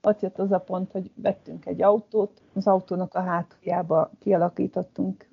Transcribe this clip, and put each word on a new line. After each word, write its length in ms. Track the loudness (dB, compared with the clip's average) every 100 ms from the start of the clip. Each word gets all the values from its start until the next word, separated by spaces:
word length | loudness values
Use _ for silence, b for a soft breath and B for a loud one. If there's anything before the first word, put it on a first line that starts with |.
ott 200 | 2 0
jött 180 | -2 -4
az 120 | 0
a 80 | 0
pont, 320 | -2 -6 -4
hogy 200 | -6 -10 -4
vettünk 500 | -4 -4 -12 -14 -10
egy 160 | 2
autót, 600 | 4 4 0 -2 -2 _ _
az 140 | -2 2
autónak 460 | 2 0 -6 -4
a 80 | -4
hátuljába 880 | -2 -2 -4 _ -4 -4 2 2 0 -4
kialakítottunk 1080 | 0 2 2 0 -4 -4 -8 -4 -4 -4 -16